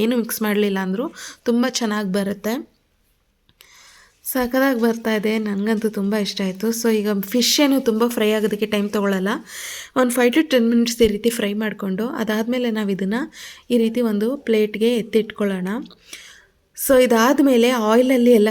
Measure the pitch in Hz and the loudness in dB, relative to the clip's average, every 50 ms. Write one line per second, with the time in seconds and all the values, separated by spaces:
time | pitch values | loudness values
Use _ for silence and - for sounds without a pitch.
0 | 214 233 254 240 214 226 - - 220 214 208 208 208 202 196 190 190 185 190 208 | 0 0 0 0 -2 -4 -4 -4 -4 -2 0 0 0 0 -2 -2 -4 -4 -4 -4
1 | 277 320 - - - - - - - 247 233 240 247 262 247 - 240 214 208 214 | -6 -6 -10 -12 -16 -18 -18 -8 -4 -2 0 0 0 0 -2 -2 -4 -2 -2 -4
2 | 208 185 185 202 196 196 202 196 - 208 233 302 330 - _ _ _ _ _ _ | -4 -2 -2 -2 -2 -4 -6 -6 -6 -6 -6 -6 -8 -12 _ _ _ _ _ _
3 | _ _ _ _ _ _ _ _ _ _ _ _ _ _ _ - - - - - | _ _ _ _ _ _ _ _ _ _ _ _ _ _ _ -20 -20 -20 -20 -20
4 | - _ _ _ - - - 277 247 240 247 262 269 277 262 226 233 233 226 226 | -20 _ _ _ -12 -6 -4 -2 -2 0 0 2 2 2 2 2 2 0 0 0
5 | - 226 220 214 190 214 220 220 220 208 202 196 202 220 226 208 226 214 208 202 | -2 -2 -2 0 0 -2 -2 -2 -2 -2 -4 -2 -2 -2 0 0 -2 -2 -4 -4
6 | 196 202 220 214 202 196 - - 196 185 185 190 214 226 226 233 - 233 220 214 | -4 -2 -2 -2 -2 -4 -4 -4 -4 -4 -4 -4 -4 -4 -4 -2 0 0 0 0
7 | 202 214 208 196 190 196 - 247 233 - - - 294 269 277 262 262 233 214 220 | 0 0 -2 -2 -4 -2 0 0 0 2 2 2 2 4 2 2 2 0 0 2
8 | 240 240 240 226 214 208 214 220 214 208 214 208 214 214 214 208 202 202 214 214 | 0 0 0 0 0 0 2 0 0 -2 -2 -4 -4 -2 -2 -2 -2 -2 -2 -2
9 | 202 196 196 190 185 202 240 294 - - - - - - - - - - - 262 | -2 0 0 -2 -2 -2 -4 -6 -8 -12 -16 -14 -14 -14 -14 -14 -16 -4 -2 0
10 | 254 240 240 254 240 247 247 320 311 - 269 247 226 233 240 233 233 233 - - | 0 2 2 2 2 4 4 2 2 2 2 2 2 4 4 2 2 0 2 2
11 | 233 208 202 208 226 233 233 - 214 202 208 214 220 214 196 202 202 190 190 196 | 2 2 2 0 -2 -2 -2 -2 -2 -4 -4 -4 -4 -4 -6 -6 -6 -4 -4 -4
12 | 220 254 311 - 220 208 214 220 220 233 247 247 247 233 214 220 214 196 196 180 | -4 -4 -4 -4 -4 -2 -2 -2 -2 -2 -2 -2 -2 -2 -2 -2 -2 -2 -2 -2
13 | 190 190 220 247 320 320 - - - - - - - - 240 233 226 226 226 247 | -2 -2 -2 -4 -4 -6 -10 -16 -20 -20 -20 -18 -4 0 0 2 2 2 0 0
14 | 240 220 208 202 214 233 262 - - 226 220 214 214 208 214 202 220 233 247 226 | 0 0 0 -2 -2 -2 -4 -4 -2 0 0 2 0 0 -2 -2 0 0 0 0
15 | 208 - - 220 214 220 - - 208 202 190 185 185 190 208 262 - - - _ | -2 0 0 -2 -2 -2 -4 -4 -4 -4 -2 -4 -4 -4 -6 -6 -8 -12 -16 _
16 | _ - - - - - - - _ _ _ _ _ _ _ - - - 269 254 | _ -20 -20 -20 -20 -20 -20 -20 _ _ _ _ _ _ _ -6 0 4 6 6
17 | 254 220 233 220 226 262 285 285 285 277 254 233 233 247 254 233 214 214 220 247 | 6 6 4 4 4 4 4 4 4 4 4 4 4 4 2 2 2 4 4 4
18 | 254 254 269 240 240 240 240 208 208 220 | 4 4 4 4 6 6 6 6 4 2